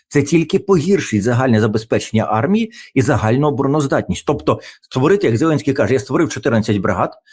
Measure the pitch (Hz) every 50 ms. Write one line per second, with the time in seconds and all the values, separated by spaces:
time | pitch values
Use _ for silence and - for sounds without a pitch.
0 | _ - - 147 143 - 165 165 156 - - 185 - - 196 160 135 185 202 160
1 | 120 - 113 104 95 123 120 120 131 131 113 107 107 107 104 110 - - 120 104
2 | - - - 110 101 - 107 110 127 175 202 226 226 220 - - - - - 131
3 | 113 - 127 - 110 110 113 135 147 151 127 120 143 135 143 156 139 135 160 127
4 | - - 92 - - - 143 147 - 139 120 - - - - - - - - 135
5 | 127 160 196 202 196 123 117 110 156 165 156 139 - 143 131 - 110 98 131 127
6 | 120 - 131 165 165 - - - - - 117 110 104 - 104 101 92 95 90 92
7 | 135 - - - _ _